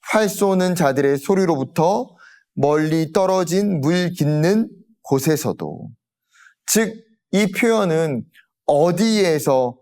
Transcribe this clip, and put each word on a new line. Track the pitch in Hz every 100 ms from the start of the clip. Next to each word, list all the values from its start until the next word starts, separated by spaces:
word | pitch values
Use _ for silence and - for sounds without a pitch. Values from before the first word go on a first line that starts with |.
활 | - 214 214
쏘는 | 180 196 190 185 175
자들의 | 147 135 139 139
소리로부터 | - 190 185 151 131 - 165 214 254 _ - _ _
멀리 | - 143 151 156 160 156
떨어진 | 196 190 185 175 185 202 175
물 | 139 180 180
깃는 | 180 147 151 160 214 226 - _ _
곳에서도. | - 135 160 151 117 85 76 85 - 117 _ _ _ _ - _ -
즉, | 214 226 220 _ _ _
이 | 190 208
표현은 | - 233 226 190 160 160 127 - _ _ _ -
어디에서 | 143 170 175 220 214 185 151 147 131 123 120